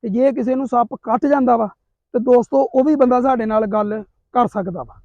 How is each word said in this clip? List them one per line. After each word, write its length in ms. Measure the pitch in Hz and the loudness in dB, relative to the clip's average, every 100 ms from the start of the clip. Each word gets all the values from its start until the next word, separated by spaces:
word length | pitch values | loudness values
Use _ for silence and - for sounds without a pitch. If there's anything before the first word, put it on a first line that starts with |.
ਤੇ 60 | 233 | -4
ਜੇ 240 | 208 262 | 0 0
ਕਿਸੇ 220 | 247 240 | 0 -4
ਨੂੰ 120 | 254 269 | -4 -2
ਸੱਪ 280 | 240 233 262 | -2 -2 -6
ਕੱਟ 240 | - 233 285 | -4 -2 0
ਜਾਂਦਾ 300 | 285 247 233 | 0 2 0
ਵਾ 100 | 214 - _ _ _ | -2 -8 _ _ _
ਤੇ 60 | 247 | -4
ਦੋਸਤੋ 500 | 240 247 220 269 269 | 2 2 2 0 0
ਉਹ 100 | 262 | 2
ਵੀ 100 | 262 | 2
ਬੰਦਾ 260 | 294 254 247 | 2 2 2
ਸਾਡੇ 260 | 254 254 220 | 2 0 0
ਨਾਲ 200 | 214 220 | -2 0
ਗੱਲ 380 | 214 208 214 202 _ _ | -2 -4 -6 -12 _ _
ਕਰ 140 | 254 240 | -2 0
ਸਕਦਾ 360 | 214 185 170 | -2 -8 -10
ਵਾ। 120 | 123 - | -14 -18